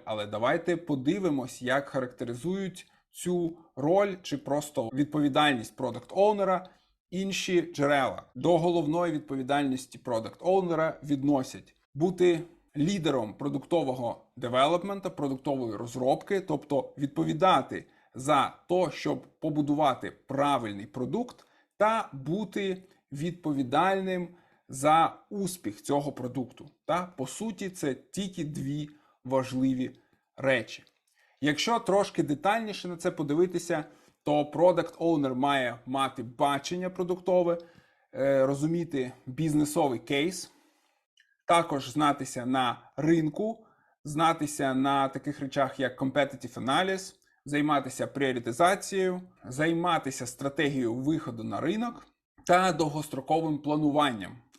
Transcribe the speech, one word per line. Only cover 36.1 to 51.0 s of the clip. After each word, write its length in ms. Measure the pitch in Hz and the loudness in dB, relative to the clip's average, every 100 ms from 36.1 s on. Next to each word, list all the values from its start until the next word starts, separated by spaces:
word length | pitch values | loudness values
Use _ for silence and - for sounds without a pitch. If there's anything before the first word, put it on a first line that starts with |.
| - | -2
бачення 680 | 120 123 143 139 - 180 180 | -12 0 0 0 -2 -6 -6
продуктове, 680 | 185 180 180 - 180 170 170 - - _ _ _ | -4 -4 -2 2 4 4 0 -4 -20 _ _ _
е, 320 | 131 139 135 135 | -2 2 4 2
розуміти 680 | 139 156 170 165 139 127 - - | 2 0 -2 -2 -4 -4 -6 -12
бізнесовий 720 | 127 160 147 147 170 147 113 | -2 2 2 2 2 0 0
кейс, 520 | - 139 160 185 - _ _ _ _ _ _ _ _ _ - | -2 0 0 -4 -12 _ _ _ _ _ _ _ _ _ 2
також 440 | 170 165 143 - | 4 4 -4 -4
знатися 560 | 147 151 143 131 131 120 | 2 2 2 -4 -6 -2
на 440 | 131 123 117 - - | 0 0 -2 -10 -2
ринку, 720 | 156 170 156 - 214 220 - _ _ _ | 4 4 4 -2 -4 -6 -16 _ _ _
знатися 720 | 147 151 165 165 147 - 135 | -8 0 2 2 -4 -2 -2
на 340 | 131 139 139 135 | 2 2 2 0
таких 320 | 135 151 - | -2 -8 -8
речах, 400 | 139 143 131 - | -6 0 -2 0
як 220 | 127 - | -4 -2
competitive 600 | 175 147 - 135 123 117 | -2 0 0 -4 -12 -6
analysis, 500 | 113 151 190 190 190 - _ _ | 0 0 0 -2 -8 -18 _ _
займатися 600 | - 147 147 143 135 - 117 | -4 0 2 0 0 -6 -6
пріоритизацією, 1160 | 135 135 123 117 113 175 196 - 196 185 180 - _ | 0 0 0 -4 2 4 4 -2 -2 -2 -2 -10 _
займатися 840 | - 131 160 165 175 160 175 - 120 | -12 -2 0 0 0 0 -2 -8 -10
стратегією 680 | - 139 139 147 135 120 | -6 -6 0 0 0 0
виходу 500 | 123 | 0